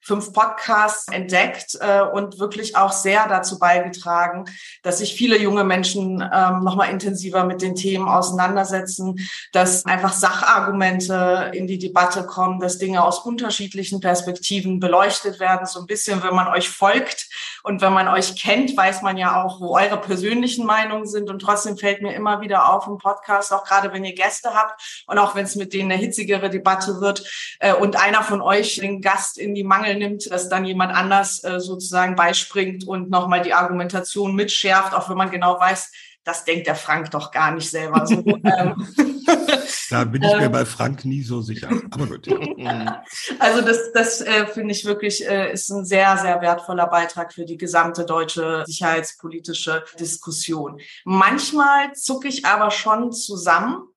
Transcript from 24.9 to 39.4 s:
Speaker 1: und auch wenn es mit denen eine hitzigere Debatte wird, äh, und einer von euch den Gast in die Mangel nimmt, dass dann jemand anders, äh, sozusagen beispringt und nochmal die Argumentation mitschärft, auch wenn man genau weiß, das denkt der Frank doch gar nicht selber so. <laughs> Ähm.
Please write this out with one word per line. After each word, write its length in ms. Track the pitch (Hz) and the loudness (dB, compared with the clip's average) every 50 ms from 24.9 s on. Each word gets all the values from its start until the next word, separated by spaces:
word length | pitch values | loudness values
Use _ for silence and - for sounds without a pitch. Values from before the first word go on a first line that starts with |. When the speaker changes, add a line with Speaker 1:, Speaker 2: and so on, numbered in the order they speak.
| - - - | -16 -18 -10
Speaker 1:
und 100 | - - | 0 2
auch 160 | 208 202 202 202 | 4 4 4 2
wenn 100 | 196 196 | -4 -4
es 100 | 190 - | -4 -6
mit 160 | 202 196 190 | -6 -6 -4
denen 180 | - 190 196 190 185 | -4 -4 -2 0 0
eine 80 | 190 | 0
hitzigere 480 | 208 - - - 208 185 202 190 196 190 | -2 -2 -4 -6 -2 -2 -2 0 0 -2
Debatte 500 | 180 190 - 190 190 185 - 202 190 180 | -4 0 2 2 2 2 0 -4 -4 0
wird, 140 | 196 202 196 - - - - - - - - _ | 0 0 0 -2 -6 -12 -12 -12 -12 -14 -8 _
äh, 140 | - 196 190 | 4 4 4
und 220 | 180 202 196 190 | 6 4 2 4
einer 280 | 180 190 202 208 220 214 | 2 2 4 4 2 2
von 180 | 220 208 196 | 2 -2 0
euch 380 | - 165 196 208 208 208 - - | 2 2 2 4 2 0 -4 -4
den 180 | 190 196 202 190 | -4 -4 -4 0
Gast 380 | 190 196 196 196 - - - | 0 0 0 2 -2 -6 -6
in 160 | - - 208 202 | -6 -6 -6 -4
die 80 | 202 196 | -4 2
Mangel 300 | 190 190 202 220 214 196 | 2 2 2 4 0 0
nimmt, 360 | 202 208 202 202 202 - - | 0 -2 -4 -4 -6 -8 -4
dass 180 | 180 180 180 - | -4 -4 -2 -2
dann 160 | 185 190 190 | -2 -2 -2
jemand 260 | 185 190 185 185 180 - | -2 0 0 0 0 0
anders, 500 | - 185 190 196 196 196 190 - - - | 0 2 4 4 2 2 2 -4 -6 -6
äh, 160 | 180 185 180 | -6 -4 -4
sozusagen 560 | 180 180 185 180 185 180 180 180 185 185 185 | -6 -6 -8 -10 -8 -2 0 0 0 2 2
beispringt 720 | 175 175 175 175 - - - - 202 190 185 185 185 185 | 2 2 2 2 0 -2 -2 -2 -2 -2 -2 -4 -8 -8
und 240 | 185 190 185 180 180 | -8 -6 -6 -4 0
nochmal 320 | 185 180 180 180 180 180 175 | 0 0 2 2 0 0 2
die 100 | 175 - | 2 2
Argumentation 800 | 175 180 180 180 180 175 175 190 185 180 - - 202 202 196 196 | 2 2 2 -2 -2 -4 -4 -4 -6 -6 -4 -4 -2 -2 0 0
mitschärft, 600 | 196 208 202 - - - 196 190 190 190 190 190 | 0 0 0 0 0 2 4 4 4 4 2 -2
auch 140 | 185 180 185 | -2 -2 -2
wenn 60 | 185 | -2
man 120 | 185 190 190 | -2 -2 -2
genau 300 | 185 180 175 180 180 180 | 0 2 2 2 4 4
weiß, 320 | 180 185 190 185 - - - - - - _ _ _ | 2 2 2 0 -6 -12 -14 -20 -20 -20 _ _ _
das 200 | 165 160 - - | -8 -8 -4 -2
denkt 200 | - 165 175 170 | -2 -2 -2 0
der 80 | 156 156 | -2 -4
Frank 360 | 151 - - 151 160 160 156 | -4 -2 -2 -2 -2 -2 -4
doch 180 | - 151 - - | -6 -8 -8 -4
gar 200 | - 147 156 151 160 | -2 0 0 2 0
nicht 160 | 165 156 - | -2 -6 -6
selber 380 | - 160 156 156 156 160 - | -6 -6 -4 0 0 0 2
so. 80 | - 226 | 2 0
<laughs> 80 | - - | 2 2
Ähm. 600 | 208 196 - - - 190 185 180 - - - - - - - 277 269 277 - - - 339 - | 0 0 2 2 2 2 4 2 0 -2 -4 -10 -6 0 2 2 2 0 -4 2 2 2 2